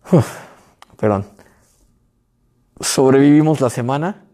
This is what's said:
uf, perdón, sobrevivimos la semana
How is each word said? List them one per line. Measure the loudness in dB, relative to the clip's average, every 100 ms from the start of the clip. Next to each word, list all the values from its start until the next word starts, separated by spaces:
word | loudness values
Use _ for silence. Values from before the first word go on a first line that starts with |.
| 0
uf, | 0 0 -10 -20 _ _ _ _ _
perdón, | -4 -4 -6 _ _ _ _ _ _ _ _ _ _ _ _ _ _ _
sobrevivimos | -6 0 2 4 4 4 2 0
la | -2
semana | -4 -6 -4 -6 -10 _